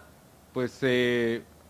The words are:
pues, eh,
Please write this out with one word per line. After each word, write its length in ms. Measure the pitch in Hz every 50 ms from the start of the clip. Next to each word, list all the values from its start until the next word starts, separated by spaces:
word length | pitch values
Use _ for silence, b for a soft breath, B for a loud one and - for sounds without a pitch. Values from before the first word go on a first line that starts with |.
| - - - - - - - - - - -
pues, 240 | 127 123 117 - -
eh, 640 | 139 131 123 123 123 120 120 120 117 113 117 113 - - - - -